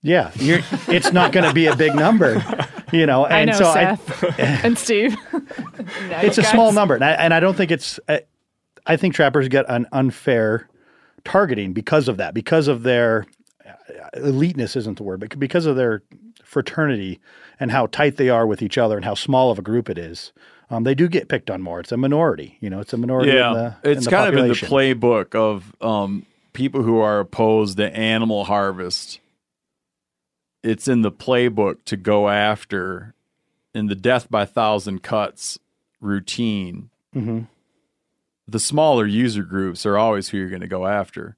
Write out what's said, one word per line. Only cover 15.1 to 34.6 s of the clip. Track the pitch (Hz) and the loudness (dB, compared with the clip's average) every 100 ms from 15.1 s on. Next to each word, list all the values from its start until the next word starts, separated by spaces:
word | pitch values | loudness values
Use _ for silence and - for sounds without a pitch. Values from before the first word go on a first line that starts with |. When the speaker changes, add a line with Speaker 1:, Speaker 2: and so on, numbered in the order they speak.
| 92 | -10
Speaker 1:
but | 104 139 | -10 -6
because | 135 175 160 | -2 0 0
of | 131 | 0
their | 123 107 _ - - _ | 0 -2 _ -20 -20 _
fraternity | _ 147 - - 151 117 95 87 _ - - _ | _ -4 -4 -2 -2 -2 -4 -10 _ -20 -20 _
and | 123 | -2
how | 127 117 | 0 0
tight | - 151 - | 2 0 2
they | 131 | 2
are | 117 113 | 4 2
with | 101 | 0
each | 104 131 | -2 0
other | 113 104 | 0 0
and | 98 | -4
how | |
small | 101 - 131 131 | -6 0 2 2
of | 104 | 0
a | |
group | 98 117 113 | -2 -4 -2
it | 85 | -8
is. | 82 82 - _ - _ _ | -10 -14 -18 _ -20 _ _
Um, | 117 | -4
they | 117 135 | -2 2
do | 175 | 2
get | 170 - | 0 -2
picked | 127 - | -6 -4
on | 95 | -10
more. | 90 85 | -8 -10
It's | 85 | -6
a | 120 | -2
minority, | 135 147 165 78 71 _ | 0 2 0 -2 -8 _
you | 104 | -10
know, | 95 | -8
it's | 104 | -8
a | 117 | -6
minority | 120 131 139 | -2 0 4
Speaker 3:
Yeah, | 131 120 | 4 2
Speaker 1:
in | |
the, | 113 117 113 | 0 -4 -4
Speaker 3:
it's | 143 143 | 0 0
Speaker 1:
in | 120 | 2
the | |
Speaker 3:
kind | 185 208 | 2 4
Speaker 1:
population. | 143 127 120 - | 2 2 0 0
Speaker 3:
of | |
in | 139 135 | 2 2
the | 127 | 2
playbook | 120 113 92 113 | 2 2 0 0
of, | 110 101 98 - | 0 0 -10 -8
um, | 113 107 101 98 - _ _ | -2 -2 -2 -6 -10 _ _
people | - 131 139 | -6 -4 -2
who | 113 113 | 2 2
are | 107 104 | 2 0
opposed | 95 - 110 110 104 95 | -2 0 2 2 0 -2
to | 104 113 | -4 -2
animal | 110 113 113 107 98 | 0 0 0 -2 -2
harvest | 104 98 92 90 - - - _ _ _ _ _ _ _ _ _ _ _ _ _ _ 113 | 0 0 -4 -8 -8 -10 -20 _ _ _ _ _ _ _ _ _ _ _ _ _ _ -4
it's | 110 - | -4 0
in | 123 | 2
the | 107 | 0
playbook | - - 123 123 107 98 - - | -2 0 2 2 2 -2 -2 -8
to | 101 | -6
go | 95 104 104 | 0 2 4
after | 104 104 107 - 98 92 92 107 _ _ _ _ _ _ | 2 2 0 -6 -6 -6 -8 -14 _ _ _ _ _ _
in | 110 107 | -6 -4
the | 98 | -2
death | 120 127 - | 0 0 0
by | 107 | -2
thousand | 101 - | -2 0